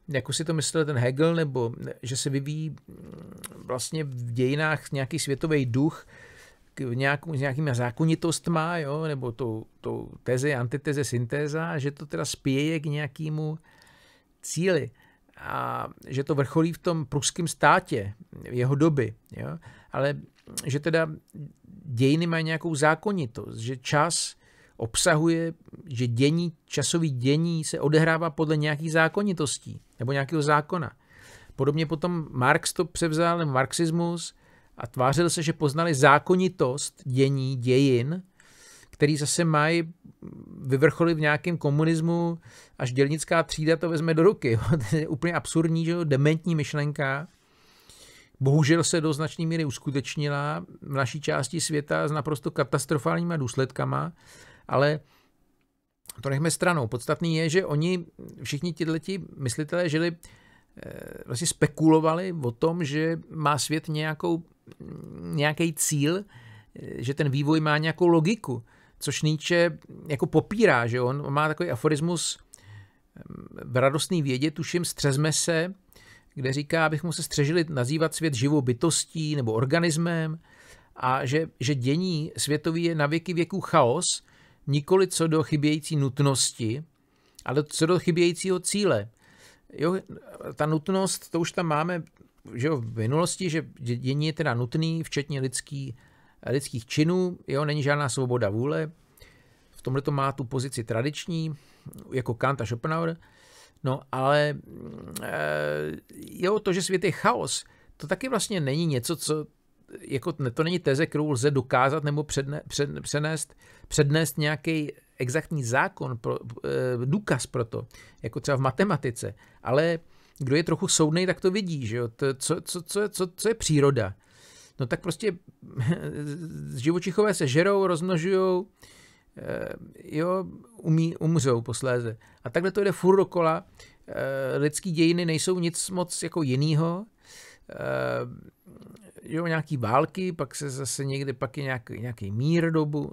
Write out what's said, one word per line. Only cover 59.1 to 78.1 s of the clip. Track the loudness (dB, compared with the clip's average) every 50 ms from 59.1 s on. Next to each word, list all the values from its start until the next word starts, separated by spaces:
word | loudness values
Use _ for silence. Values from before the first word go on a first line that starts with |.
| -8 -8 -8 -12 -10 -6
myslitelé | -4 -4 -2 -4 -4 -2 -2 0 0 2
žili, | 2 2 0 0
eh, | -2 -4 -10 -20 -20 -20 _ _ _ _ _ _ -20 -18 -16 -14 -14 -14 -14 -14 -14 -14 -10
vlastně | -8 -6 -4 -2 -2
spekulovali | 0 2 2 2 2 4 6 8 8 8 6 4 2 0 -2 -4 -4 -4 -2
o | -4
tom, | -2 0 0 0 2 0 -2
že | -2 -2 0 0 0 -2 -4 -6 -10
má | -6 -2 0 0 2 0
svět | 0 -2 -2 -2 -2 -4
nějakou, | -4 -4 -2 -4 -4 -2 -2 0 0 -2 -2 _ _ _ _ -20 -20 -18 -16 -16 -14 -14 -14 -14 -14 -12
nějaký | -8 -4 0 2 2 2 2 2 0 0 0
cíl, | 0 -2 0 2 2 2 2 2 0
eh, | -4 -8 -16 -20 -20 -20 -20 -20 -20 _ -20 -16 -14 -12 -10 -8 -6
že | -4 -2
ten | 0 0 0
vývoj | 2 2 2 4 4 4
má | 4 2 2 2
nějakou | 0 0 0 4 6 6
logiku, | 6 6 6 4 2 0 -2 -6 -6 -6 -8 _ _ _ _ _ _ -8
což | -6 -4 -2 0
Nietzsche | 0 0 0 0 0 2 4 4 4 4 2 -2 -12 -18 -20 -14 -8 -6
jako | -4 -2 0
popírá, | 2 4 2 2 2 2 4 6 6 6 6 4 2
že | 0 0
on | 0 0 0 -2 -4 -2 0
má | 2 2 2
takový | 0 0 -2 -2
aforismus, | -2 0 2 2 2 2 0 0 -2 -2 -2 -4 -6 -8
ehm, | -12 _ -20 -20 -20 -20 -20 -20 -20 -20 _ _ _ _ -20 -20 -20 -18 -18 -18 -18 -18 -18 -16 -10
v | -4 0 2
Radostný | 2 4 2 2 -2 0 0 0
vědě, | 0 0 0 0 0 -2
tuším, | -2 -2 -4 -2 -2 -2 -2
Střezme | -4 -4 -2 0 0 2 2 2 2 2
se, | 0 0 0 0 0 0 -2 -6 -10 _ _ _ -20 -20 -20 -20 -20 _ _ -8
kde | -4 -2 -2 -2
říká, | -2 -2 0 2 2 2
abychom | 2 2 0 -2 -4 -4
se | -4 -6
střežili | -4 0 0 2 2 4 2 0 0
nazývat | 0 -2 0 0 0 2 2 0